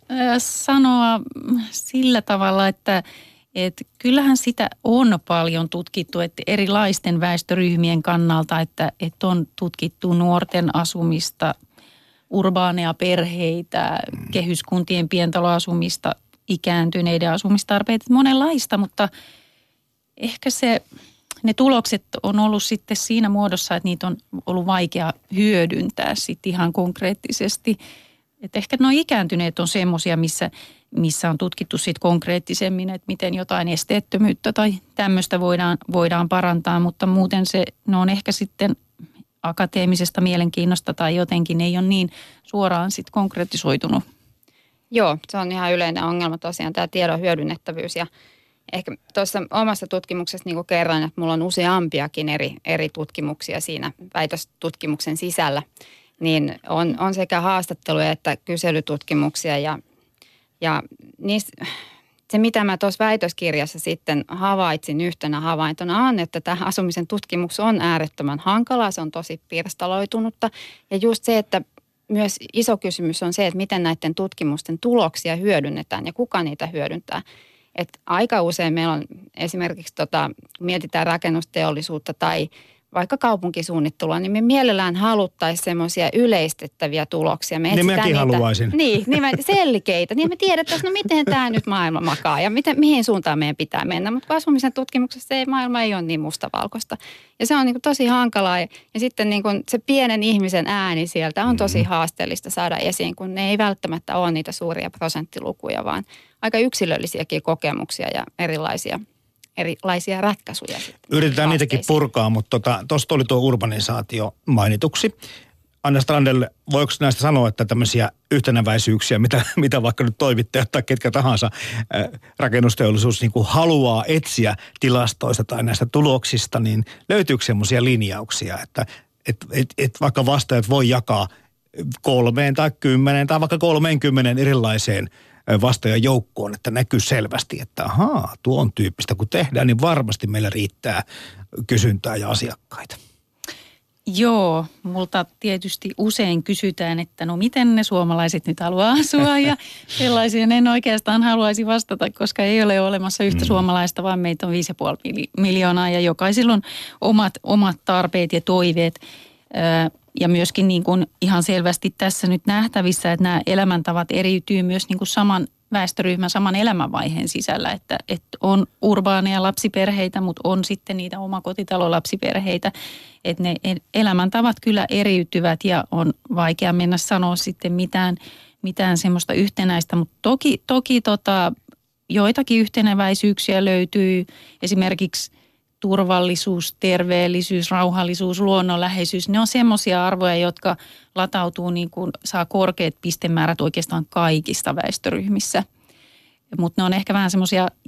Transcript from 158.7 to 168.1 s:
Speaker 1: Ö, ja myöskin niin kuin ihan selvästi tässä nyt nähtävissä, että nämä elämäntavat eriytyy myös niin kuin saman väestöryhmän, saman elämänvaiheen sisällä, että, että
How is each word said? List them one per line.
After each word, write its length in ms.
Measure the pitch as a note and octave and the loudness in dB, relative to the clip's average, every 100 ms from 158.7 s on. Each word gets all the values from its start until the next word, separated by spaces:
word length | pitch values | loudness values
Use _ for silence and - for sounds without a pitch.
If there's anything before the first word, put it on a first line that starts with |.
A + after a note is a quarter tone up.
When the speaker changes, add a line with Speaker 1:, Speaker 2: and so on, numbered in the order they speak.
| E3 E3 E3 - - - _ _ - | 2 0 -2 -12 -20 -20 _ _ -2
Speaker 1:
Ö, 440 | E3 E3 D#3+ - _ - | 2 2 0 -2 _ -2
ja 80 | F3 | 2
myöskin 380 | F3 F3 - F#3+ | 2 2 2 2
niin 160 | F3+ | 2
kuin 240 | F3 F#3 - _ | 2 2 0 _
ihan 220 | F#3 F3+ | 2 2
selvästi 500 | E3+ F#3+ F3 F3 G3 - | 2 2 0 0 -4 -2
tässä 300 | F#3+ - F#3 | -2 0 0
nyt 140 | F3+ - | 0 2
nähtävissä, 640 | G#3 A3 G#3 F3+ F3+ F3 | 0 0 2 0 0 0
että 120 | E3+ | 2
nämä 180 | F3+ F3 - | 2 2 2
elämäntavat 600 | F#3+ F#3+ F3 D#3+ E3+ E3+ | 2 2 2 0 -2 -2
eriytyy 520 | F3 F#3 F#3 - F#3+ | 0 0 0 0 0
myös 260 | F3+ F#3 - | 2 -2 -2
niin 80 | F#3+ | -4
kuin 100 | G3 | -2
saman 400 | - G3+ F#3+ - _ _ | 2 2 2 -2 _ _
väestöryhmän, 580 | G#3 F#3 - F3+ F3+ F3+ | -2 -2 -2 -2 0 -2
saman 260 | G3+ G3 F#3+ | 0 0 2
elämänvaiheen 720 | A3+ F#3+ D3+ A#2+ A#2+ D#3+ E3+ | 2 0 -2 -4 -4 -4 -4
sisällä, 440 | - - - - | -4 -4 -4 -4
että, 260 | - - - | -6 -6 -8
että 300 | - | -6